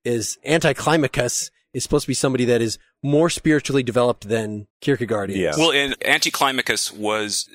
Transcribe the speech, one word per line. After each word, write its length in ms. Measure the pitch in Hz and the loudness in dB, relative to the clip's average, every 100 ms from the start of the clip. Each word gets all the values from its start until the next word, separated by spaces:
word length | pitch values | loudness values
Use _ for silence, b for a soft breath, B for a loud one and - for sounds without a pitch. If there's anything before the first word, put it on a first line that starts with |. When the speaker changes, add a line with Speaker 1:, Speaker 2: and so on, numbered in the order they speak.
Speaker 1:
is 340 | 120 120 101 - | -4 -2 -4 -6
Anticlimacus 1040 | 131 160 156 - - 160 139 - 123 - - _ _ | 0 2 2 0 2 2 2 0 -2 -4 -8 _ _
is 100 | 127 | -8
supposed 220 | - 147 | -2 -2
to 40 | 139 | 0
be 60 | |
somebody 320 | 127 139 131 123 | -2 0 2 2
that 160 | 117 | 2
is 160 | 117 - _ _ | 0 -4 _ _
more 260 | 139 147 170 | 0 2 2
spiritually 540 | - 160 151 - 139 | 2 2 2 2 -2
developed 460 | 120 117 120 - 101 | 0 2 2 0 -2
than 380 | 113 107 104 101 _ | -4 -2 -8 -12 _
Kierkegaard 500 | 143 131 110 107 98 | -2 -2 0 -2 -2
is. 60 | 98 | 0
Speaker 2:
Yeah. 160 | 82 76 | 0 2
Speaker 3:
Well, 140 | 160 | 2
and 220 | 143 139 127 - | 2 0 -2 0
Anticlimacus 840 | 151 - - 139 131 - 110 - | 2 0 0 0 0 -2 -2 -4
was 580 | - 104 107 107 98 - | -4 -2 -2 -2 -4 -8